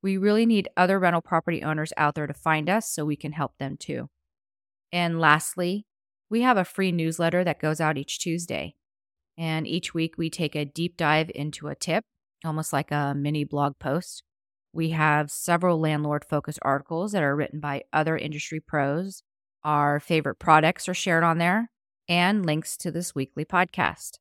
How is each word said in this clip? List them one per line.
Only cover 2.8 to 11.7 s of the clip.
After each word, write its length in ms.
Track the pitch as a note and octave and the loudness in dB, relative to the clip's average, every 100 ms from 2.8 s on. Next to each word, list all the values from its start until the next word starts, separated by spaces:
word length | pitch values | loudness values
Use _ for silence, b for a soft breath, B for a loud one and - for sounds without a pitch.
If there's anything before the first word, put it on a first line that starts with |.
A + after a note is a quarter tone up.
| A3 | -2
so 160 | - D3+ | -4 -4
we 100 | D3 | -4
can 160 | D3+ | -6
help 260 | D#3 C#3 _ | -6 -6 _
them 200 | C#3 D3 | -10 -8
too. 320 | - C3+ C3 _ _ _ _ _ _ _ _ | -8 -8 -8 _ _ _ _ _ _ _ _
And 260 | F3 F3 E3 | -2 -2 2
lastly, 680 | D#3+ D3+ - - F3 G3+ G#3+ _ _ _ _ | 4 4 2 -4 -2 -2 -8 _ _ _ _
we 120 | A3+ | 0
have 160 | B3 A3+ | 4 4
a 80 | F3+ | 2
free 260 | - F#3+ | 0 0
newsletter 540 | E3+ D#3+ D#3+ E3+ F3+ F3+ | 0 -2 0 0 2 0
that 160 | D3+ | 0
goes 180 | D#3 D#3 | -2 0
out 180 | D#3 D3+ | -2 -2
each 220 | C#3 - | -6 -6
Tuesday. 560 | - E3+ E3+ D#2 D#2+ - _ _ _ _ _ - | -4 -4 -4 -8 -8 -12 _ _ _ _ _ -8
And 280 | E3 D#3+ D#3+ | -4 -4 -2
each 280 | E3+ - | -4 -4
week 240 | E3 D#3+ - | -4 -4 -2
we 120 | E3 | -6
take 280 | - D#3 D3+ | -2 -4 -2
a 80 | D3 | -6
deep 320 | - E3+ - | -4 -6 -2
dive 340 | D#3+ D3+ D#3+ | 2 2 0
into 360 | - D3 D3 | -4 -8 -8
a 60 | D3 | -12